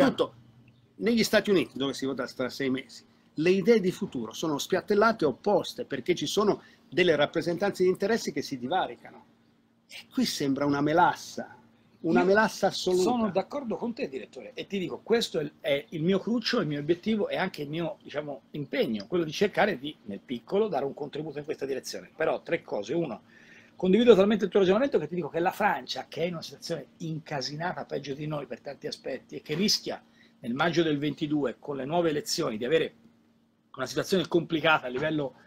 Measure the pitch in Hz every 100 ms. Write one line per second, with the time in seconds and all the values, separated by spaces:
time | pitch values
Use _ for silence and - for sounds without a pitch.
0 | 277 - 160 - - _ - _ _ -
1 | 190 233 202 214 196 185 120 123 139 127
2 | 135 127 120 - 127 - 139 131 - -
3 | - _ _ - 165 196 185 226 180 -
4 | 196 131 110 - 165 143 - 185 - 202
5 | 220 - 147 117 - 185 123 - 120 139
6 | 147 175 147 - 208 - - _ _ 143
7 | 180 147 143 160 151 170 202 185 185 185
8 | 202 226 202 147 131 135 123 180 139 117
9 | - 117 - _ _ _ _ _ _ -
10 | - - 240 - 143 135 143 143 147 160
11 | 165 - - - - - - _ _ _
12 | 160 175 180 202 214 - 190 - - 180
13 | 185 240 220 180 185 285 247 190 240 262
14 | 262 - 190 - 104 - 156 196 170 120
15 | - - - 170 147 - 156 143 - 165
16 | 165 190 196 240 - 240 160 147 147 170
17 | 214 220 - 139 185 - 143 156 165 -
18 | - 143 147 139 - 151 139 285 175 107
19 | 98 185 156 - 202 156 208 143 143 -
20 | - 98 - 120 - 196 220 143 139 -
21 | 143 151 156 143 147 143 135 127 - 95
22 | 90 - 160 123 - 165 - 117 101 165
23 | 156 107 - - - - - - 185 202
24 | 247 190 202 226 190 208 185 202 277 247
25 | 151 180 151 160 180 - 202 147 123 131
26 | - - 175 165 - 139 - 160 131 -
27 | 165 156 - 147 135 147 175 143 - 151
28 | 143 135 151 151 135 113 143 135 151 -
29 | 147 131 - 151 - 151 208 - - 101
30 | - _ _ _ 120 131 170 156 160 147
31 | 151 139 156 151 131 - - 139 127 170
32 | 170 151 - - 147 107 120 160 135 -
33 | - _ _ _ _ _ _ - 127 156
34 | 135 190 147 175 156 160 160 156 127 127
35 | 156 151 135 -